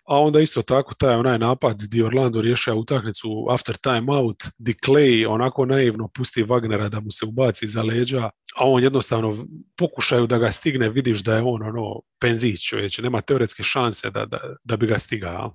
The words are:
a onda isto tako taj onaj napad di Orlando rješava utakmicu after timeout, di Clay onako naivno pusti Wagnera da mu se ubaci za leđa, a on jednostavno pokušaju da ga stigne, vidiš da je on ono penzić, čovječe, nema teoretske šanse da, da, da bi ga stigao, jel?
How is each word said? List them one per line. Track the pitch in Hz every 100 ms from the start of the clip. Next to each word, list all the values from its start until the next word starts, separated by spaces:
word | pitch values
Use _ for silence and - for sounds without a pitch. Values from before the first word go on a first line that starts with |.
| -
a | 143
onda | 151 151
isto | 156 -
tako | - 131 -
taj | - 135 117
onaj | 127 117
napad | 113 127 139 104 104
di | 113
Orlando | 113 127 127 113
rješava | 110 123 - 110
utakmicu | 113 135 110 104 113 110 117
after | 123 - 110
timeout, | 139 120 123 143 120 104 - -
di | 120
Clay | 110 - 143 139 117 110
onako | 110 127 135 131
naivno | 135 123 110 110
pusti | - 127 -
Wagnera | 107 123 113 104 104
da | 107
mu | 107
se | - 110
ubaci | 117 131 - 104
za | 110
leđa, | 110 117 123 131 113 - - -
a | 131
on | 127
jednostavno | 131 135 - 117 110 107 - 156 - -
pokušaju | 175 - - 123 120
da | 123
ga | 113
stigne, | - 165 131 113
vidiš | 120 123 104
da | 98 110
je |
on | 120 117
ono | 107 117 107 104 - _
penzić, | 123 117 120 95 -
čovječe, | 107 101 -
nema | 120 117
teoretske | - 135 113 -
šanse | 104 139 120 - 101
da, | 104 107
da, | - 123 131
da | - 113
bi | 113
ga | 110
stigao, | - 110 90
jel? | 87 110